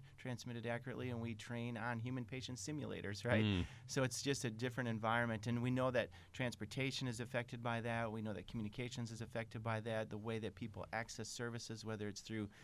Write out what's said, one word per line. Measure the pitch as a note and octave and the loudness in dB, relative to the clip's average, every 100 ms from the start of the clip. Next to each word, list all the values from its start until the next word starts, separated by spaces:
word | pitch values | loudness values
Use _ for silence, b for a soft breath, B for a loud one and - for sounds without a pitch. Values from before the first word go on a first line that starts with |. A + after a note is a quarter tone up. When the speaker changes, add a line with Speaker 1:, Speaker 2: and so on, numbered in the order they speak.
| b b | b b
Speaker 1:
transmitted | C3 A#2+ B2+ A#2 A#2 | -6 -4 -4 -4 -2
accurately, | A#2 B2 B2 B2+ | -2 -2 -4 -2
and | A#2 | -2
we | A#2 G#2+ | -2 -4
train | - A#2+ A#2+ A#2 | -4 -2 -2 -2
on | A#2 A#2 | -2 0
human | A#2+ C3 A2+ | 0 -2 -4
patient | C3 - B2 | -6 -6 -6
simulators, | - D3+ A2 F#2 G2 G2+ A#2+ | -4 -2 -2 -2 -2 0 4
right? | A#2 | 6
Speaker 2:
Mm. | G#2+ F#2 E2+ B B | 8 6 4 B B
Speaker 1:
So | C#3+ | 4
it's | B2+ - | 4 2
just | C#3 C3+ A#2+ | 2 2 2
a | |
different | A2 B2 A#2 A#2+ | 0 -2 0 0
environment, | A2 A2+ A#2 A#2+ A2 A#2+ | 2 4 6 6 2 2
and | A#2+ | 2
we | B2 | 4
know | B2+ B2+ | 4 6
that | B2 G2+ B B | 4 2 B B
transportation | - B2+ - G#2+ - C3+ C3 B2+ | -2 -2 0 -4 0 0 2 -2
is | A2+ | -2
affected | B2 B2 A#2+ A#2 | 0 0 0 -2
by | A#2+ A#2 | 0 0
that. | A#2 A#2 A#2 | 2 2 2
We | A2 | 0
know | A2 | -2
that | G2 F2+ | -2 -4
communications | A#2 G#2 G#2 B2 B2+ A2+ | -4 -2 -2 -4 -2 -4
is | A2+ | -4
affected | A2+ A#2 A2 A#2 | -4 -4 -4 -4
by | A2+ A2 | 0 0
that, | A2+ A2 A2 | 2 0 0
the | G#2+ | -2
way | A2 A2+ | -2 -2
that | G#2+ - | -2 -4
people | A#2 G2 - | -8 -6 -4
access | A2 A2+ - A2 | -4 -4 -6 -6
services, | - A#2+ A#2 - A2+ A2+ | -2 -2 -4 -6 -6 -4
whether | G#2+ G#2 | -2 -2
it's | G2 | -4
through | - A2 G2+ B | -4 -2 -2 B